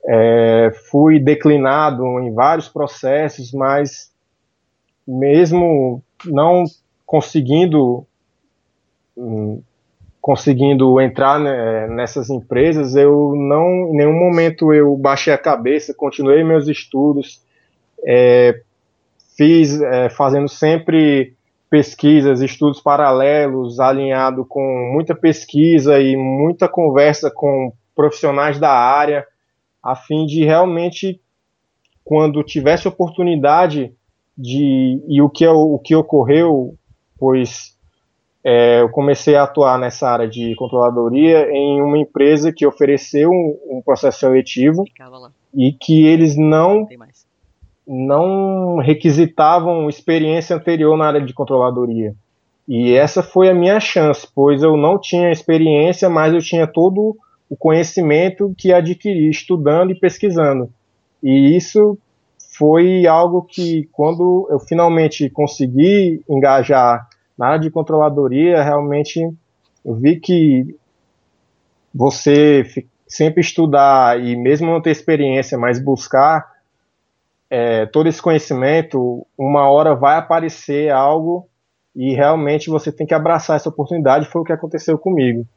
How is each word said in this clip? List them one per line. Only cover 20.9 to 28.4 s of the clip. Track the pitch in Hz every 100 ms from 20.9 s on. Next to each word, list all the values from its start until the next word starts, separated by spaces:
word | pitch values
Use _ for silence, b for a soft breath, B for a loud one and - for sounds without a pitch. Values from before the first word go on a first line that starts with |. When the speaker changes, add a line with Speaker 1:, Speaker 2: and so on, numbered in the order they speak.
| 160 151 143 127 _ _ _ _
Speaker 1:
pesquisas, | 151 143 - 147 151 139 131
estudos | 135 - 147 139
paralelos, | - 143 143 131 135 151 147 131 123 120
alinhado | 131 135 135 131 131 131 127
com | 143 135 127 123
muita | 139 165 165
pesquisa | 165 156 - 147 160 165 135 143
e | 135 135
muita | 131 135 151 170 180
conversa | - 165 135 147 147 151
com | - 143 135 131 - _ -
profissionais | 151 147 151 139